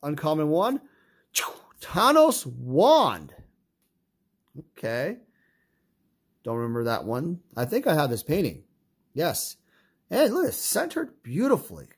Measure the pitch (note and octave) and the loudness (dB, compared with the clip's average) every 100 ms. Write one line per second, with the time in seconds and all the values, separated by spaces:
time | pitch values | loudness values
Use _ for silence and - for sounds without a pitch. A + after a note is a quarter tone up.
0 | D3 D3 D3+ D#3 D3+ D#3+ A3+ C#4 - _ | -8 -4 -2 0 2 2 0 -2 -8 _
1 | _ _ _ - - - - - - F#3 | _ _ _ -6 -6 -10 -20 -20 -6 2
2 | A#3+ D#4 D#4 - C3 B2 B2 C3+ B3 D#4+ | 6 6 6 4 -6 -10 -2 4 6 6
3 | F3 F2+ D2 - - _ _ _ _ _ | 4 -2 -10 -20 -20 _ _ _ _ _
4 | _ _ _ _ _ C#3 - - A2+ A#2 | _ _ _ _ _ -20 -20 -10 -6 -4
5 | D#3 B3 _ _ _ _ _ _ _ _ | -4 -8 _ _ _ _ _ _ _ _
6 | _ _ _ _ A2+ A2+ A#2 A#2 A#2 A2+ | _ _ _ _ -6 -4 -4 -2 -2 -2
7 | F#2+ B2 E3+ F3 _ - B2 A#3 B3+ D#3 | -4 -4 -4 -8 _ -6 -2 0 0 0
8 | C#3 A2+ - F3+ C3+ D2+ - _ _ _ | 0 -2 -2 -2 -2 -6 -16 _ _ _
9 | _ C3+ E3+ - - - _ _ _ _ | _ -4 -2 -2 -8 -12 _ _ _ _
10 | - B3+ D4 D#4+ C#4 - - G#3 D#4+ D#4+ | -2 2 2 2 -2 -2 -4 -2 -4 -6
11 | D4+ _ A#2+ C3 C4+ F#3+ - D#2+ - | -8 _ -8 -2 2 0 -2 -16 -18